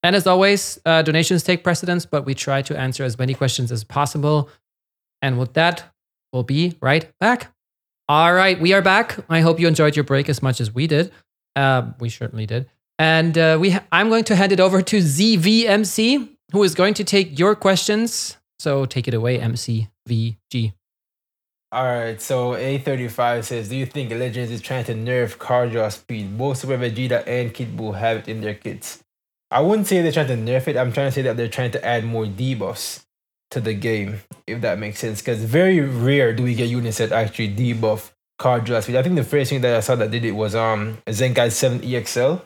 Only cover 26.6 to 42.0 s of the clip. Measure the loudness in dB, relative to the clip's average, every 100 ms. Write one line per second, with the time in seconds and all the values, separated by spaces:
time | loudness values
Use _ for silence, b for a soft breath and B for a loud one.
26.6 | -4 -4 -2 -4 -2 -2 -2 -4 -4 -6
27.6 | -8 -8 -8 -4 -2 -2 -6 -8 -6 -8
28.6 | -10 -12 -14 -18 _ _ _ _ _ 0
29.6 | 2 2 2 2 2 0 0 -2 0 -2
30.6 | 0 -2 -2 0 -2 -2 -2 -2 -4 -4
31.6 | -4 -4 -2 -2 -2 -4 -4 -4 -4 -4
32.6 | -6 -6 -10 -12 _ _ _ _ _ -6
33.6 | -4 -4 -2 -2 -4 -8 -12 -18 -12 -6
34.6 | -4 -4 -6 -8 -8 -6 -6 -4 0 2
35.6 | 4 4 2 0 2 4 4 2 0 0
36.6 | 0 0 -2 -2 0 0 -2 -4 -4 0
37.6 | -2 0 0 -2 -6 _ _ _ 0 2
38.6 | 0 -2 0 0 2 0 2 0 0 0
39.6 | 2 2 2 0 0 -2 -2 -2 -2 0
40.6 | 0 0 -4 -8 -8 -2 0 2 0 2
41.6 | 0 0 -4 -6